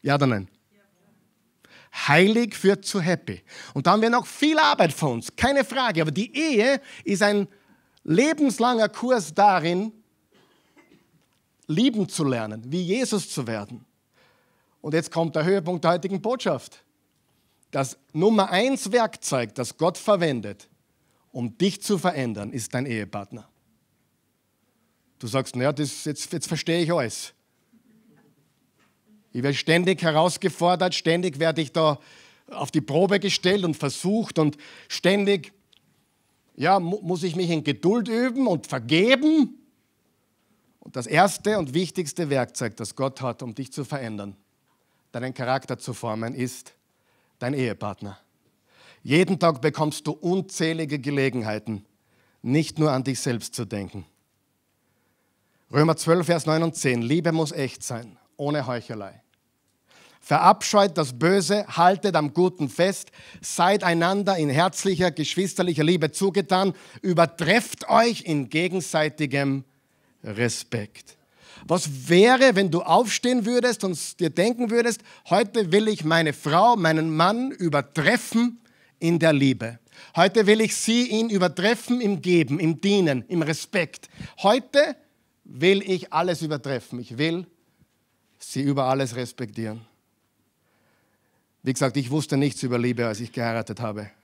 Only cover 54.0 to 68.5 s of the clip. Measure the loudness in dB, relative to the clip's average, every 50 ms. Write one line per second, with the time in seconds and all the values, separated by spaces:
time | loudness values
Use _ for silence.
54 | -16 _ _ _ _ _ _ _ _ _ _ _ _ _ _ _ _ _ _ _
55 | _ _ _ _ _ _ _ _ _ _ _ _ _ _ 2 4 4 4 4 0
56 | 4 2 2 4 4 2 0 0 2 2 2 2 2 0 -2 -2 0 0 0 0
57 | 0 0 0 2 2 0 0 0 -2 -2 -2 -6 -6 -6 -6 -10 -12 -10 -10 -10
58 | -12 -16 -20 _ _ _ _ -6 -4 -4 -4 -4 -4 -4 -6 -8 -8 -10 -12 -12
59 | -12 -14 -16 -20 _ _ _ _ _ _ _ _ _ _ _ _ _ _ _ -20
60 | -20 _ _ _ _ 0 0 6 6 6 6 6 0 2 4 4 4 4 2 -2
61 | -4 -4 -2 0 0 2 2 2 2 0 -2 -2 -2 -4 0 4 4 4 4 2
62 | -2 0 0 0 0 0 0 2 2 2 2 -2 -6 -6 0 0 0 0 0 -6
63 | -12 -16 _ -20 -20 -20 -20 -16 -12 -10 -2 2 2 4 4 2 2 2 2 2
64 | 2 2 0 0 0 0 0 0 0 0 2 2 2 2 0 -2 -2 -2 0 2
65 | 0 0 0 -2 -6 -4 -2 -2 -2 -2 0 -2 -2 0 0 2 2 2 4 2
66 | 2 -2 -2 -2 -2 0 0 0 0 2 2 2 2 0 -2 -4 -14 -20 -20 -6
67 | -2 0 4 4 4 2 2 -4 0 2 2 2 2 -2 -12 -14 -2 2 4 4
68 | 4 4 0 -4 -4 -2 -2 -2 -2 -2